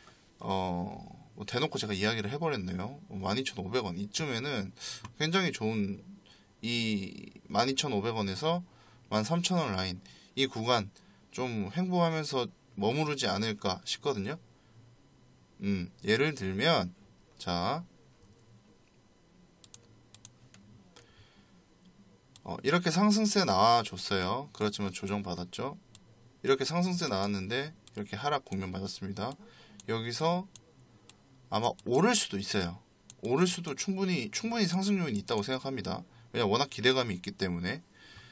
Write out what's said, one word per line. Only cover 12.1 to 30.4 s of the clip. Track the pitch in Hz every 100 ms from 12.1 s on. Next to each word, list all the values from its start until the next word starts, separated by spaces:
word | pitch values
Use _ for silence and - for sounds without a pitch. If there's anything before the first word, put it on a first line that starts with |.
| 160 147 135 117 - _ -
머무르지 | 104 139 151 143 120
않을까 | 95 110 104 101 92 -
싶거든요. | - 147 120 98 160 - - - - - - - - - - _ -
음, | 101 95 87 -
예를 | - 110 147 143
들면, | 95 95 143 151 90 - - - - -
자, | - 87 87 147 175 - - - - - - - - - _ _ _ _ _ - - _ - - - - - - - - - - - - - - - - - - - 180 _ _ - - - - _ -
어, | - -
이렇게 | 131 170 180
상승세 | 160 208 208 214 208 190
나와줬어요. | 95 110 120 110 90 - 98 92 117 147
그렇지만 | - 107 101 101
조정받았죠. | 87 98 104 95 87 87 - 123 170 - - - - - -
이렇게 | 123 135 135
상승세 | 165 180 180 139
나왔는데 | 98 101 101 95 123 147 160 - -
이렇게 | 101 104
하락 | 139 147 -
국면 | 95 95
맞았습니다. | 95 95 - 98 98 110 151 - - - - -
여기서 | 113 117 113 160 175